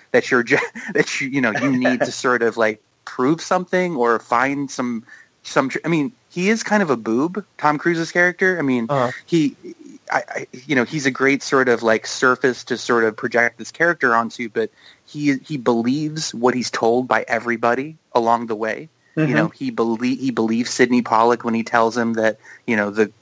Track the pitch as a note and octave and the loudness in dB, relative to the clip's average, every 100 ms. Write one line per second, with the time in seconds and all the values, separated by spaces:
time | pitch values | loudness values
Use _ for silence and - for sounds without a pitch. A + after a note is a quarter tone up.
0 | _ B2 - B2+ A#2 C#3 - - - F3 | _ 0 2 2 2 0 0 -8 -4 -2
1 | D3+ - C#3 C#3 A#2+ A2 C3+ B2+ B2+ B2 | -2 -4 -4 0 0 0 0 0 0 0
2 | - - C3 B2 A#2 A2 A2 G#2+ _ _ | -2 -2 0 2 2 2 0 -2 _ _
3 | - - B2+ D#3+ - F#3 F3+ F#3 F3+ D3 | -12 -2 0 0 0 -2 0 -2 0 0
4 | A#2+ A2+ - A#2+ C3 C#3 C#3 - B2 A2+ | 2 0 0 0 2 -2 -6 -6 -6 -6
5 | - - - _ - D#3 C3 - D#3 E3 | -10 -20 -20 _ -2 0 0 -2 -2 0
6 | C3+ - _ F3+ F#3 A3 - G#3 F3 A#2+ | -2 -6 _ -2 0 0 0 0 2 0
7 | A2 A2+ E3 G3 - - - D3 F3 E3+ | 0 0 0 -4 -12 -2 0 0 0 -2
8 | E3 F3+ F3 F3 F#3+ F3+ C#3 B2+ A#2 C#3+ | -2 2 0 2 0 0 0 0 0 0
9 | B2 - - E3+ D3 - A#2 - - - | 0 -4 -2 0 0 -2 -14 -18 -20 -20
10 | - - - - - - - C3 A#2 D#3 | -6 -4 -4 -8 -12 -14 -2 0 0 -2
11 | C3+ B2+ C3+ C#3 - C#3 B2+ A#2 A#2 A2 | -2 0 0 0 0 2 2 2 2 0
12 | - - C3 B2 C3+ A#2+ - A#2 - A#2+ | 0 0 2 2 0 -2 -4 -6 0 2
13 | A2+ A2 A#2+ A#2 A#2 - A2+ - E3+ E3 | 2 0 -2 0 0 -2 -12 -2 0 2
14 | C3 A2+ A2+ - A#2 A2+ A2 - - - | 2 2 0 -6 -6 -4 -4 -6 -20 -20
15 | _ D3+ D3 C3+ - D3+ A#2+ A#2 A#2 C#3+ | _ -4 -2 -2 -4 -4 0 2 2 0
16 | D#3 D#3 - A#2 A#2+ B2 A2 - A2+ A#2+ | -2 -6 -8 0 0 0 -2 0 2 2
17 | B2+ A2+ - A#2 A#2 A#2 A#2 A#2+ D3 D#3+ | 2 -2 0 -4 -2 -2 0 0 -4 -12
18 | _ - A#2 A#2 A#2 G#2+ A2 G#2 D#3 _ | _ 0 2 2 0 -4 -4 -6 -10 _
19 | _ - D#3 D3+ A2 - C3+ A2+ A#2 A2+ | _ -4 0 0 0 -4 -6 -2 -2 0
20 | B2 C3+ C3+ A2+ A2+ A2+ B2 - B2 B2 | -2 -2 -2 0 0 0 -2 2 4 4
21 | A#2 A2 A#2 A#2+ A#2+ A2+ A2+ A#2+ A2+ A#2+ | 2 4 4 2 0 -4 0 2 2 2
22 | A#2 A2 A2 G#2+ - - - A2+ G#2 G#2 | -2 0 0 -2 -8 -12 -2 -2 0 0
23 | G#2 - | -2 -2